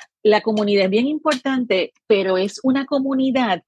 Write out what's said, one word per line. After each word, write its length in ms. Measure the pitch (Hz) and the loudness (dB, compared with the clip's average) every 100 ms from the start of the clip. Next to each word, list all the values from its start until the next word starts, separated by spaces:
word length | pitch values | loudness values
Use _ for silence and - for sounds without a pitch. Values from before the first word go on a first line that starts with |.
| - _ | -20 _
la 180 | 214 214 | 2 2
comunidad 460 | 220 214 208 202 185 | 2 -2 0 2 2
es 40 | |
bien 160 | 208 269 | 0 0
importante, 880 | 302 311 262 269 262 240 190 156 _ - | -2 -2 -2 -2 -4 0 -2 -2 _ 0
pero 300 | 202 190 185 | 0 2 0
es 220 | 196 - | -2 -4
una 240 | 262 269 269 | -2 -2 -2
comunidad, 760 | 277 269 262 262 254 233 175 | -2 -2 -2 0 0 -2 -4